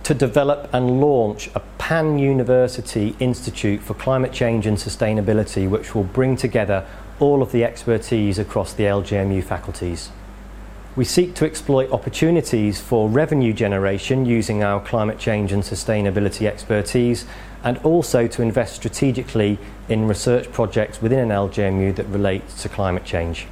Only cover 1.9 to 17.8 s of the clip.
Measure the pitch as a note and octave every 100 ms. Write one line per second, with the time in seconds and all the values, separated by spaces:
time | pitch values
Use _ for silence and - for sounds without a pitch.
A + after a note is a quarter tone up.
1.9 | E3 D#3 D3 C#3 C3+ A#2+ B2+ B2 A#2+ A#2
2.9 | - G#2 - B2+ A#2+ - - G#2+ G2+ -
3.9 | G#2+ - C3 B2+ - A#2+ A2+ G#2+ G2+ -
4.9 | - A2 A2 G2+ G#2+ G2+ - F#2+ G#2+ -
5.9 | A2+ F#2+ B2+ C3 B2+ A#2+ A2+ G#2 G2 F#2+
6.9 | - - - C#3+ C#3+ B2+ B2 A#2 - -
7.9 | A2+ - A2+ G#2 F#2+ G2+ - F#2 - G#2
8.9 | G2+ F2+ G2+ G2 F#2+ F2 F2+ - E2+ F2+
9.9 | E2 - - - - - - - - -
10.9 | - B2 - F3 - D#3 - - C3+ C3
11.9 | A#2+ - - D#3+ E3+ - A#2 G#2 G2+ -
12.9 | A#2+ G#2+ A#2 D3+ D3+ A#2+ G#2+ G#2+ G2 G2
13.9 | G2 - C3+ B2+ A#2 G#2+ G#2+ G#2 G2+ -
14.9 | A#2 G#2+ A2 - G#2+ G2+ G2+ G2 G2 -
15.9 | G#2+ G2+ F#2+ G2+ - G#2+ - - G#2 G2+
16.9 | B2+ A#2+ A#2+ - - - - A#2+ B2